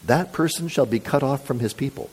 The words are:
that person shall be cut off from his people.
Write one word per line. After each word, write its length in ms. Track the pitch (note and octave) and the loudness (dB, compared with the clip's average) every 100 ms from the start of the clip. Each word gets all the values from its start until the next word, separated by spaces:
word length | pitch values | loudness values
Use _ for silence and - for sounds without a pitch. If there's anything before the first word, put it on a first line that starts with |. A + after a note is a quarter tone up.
| - | 4
that 280 | C3 F#3 | 2 2
person 340 | - D#3+ - E3 | 0 0 0 -2
shall 180 | - A#2+ | 0 2
be 140 | A2+ | 0
cut 240 | - C#3+ | 2 2
off 220 | C3+ C#3 - | 2 -2 -2
from 140 | B2 | -2
his 140 | A#2 | -2
people. 360 | - C3+ - A2 | -2 -6 -4 -12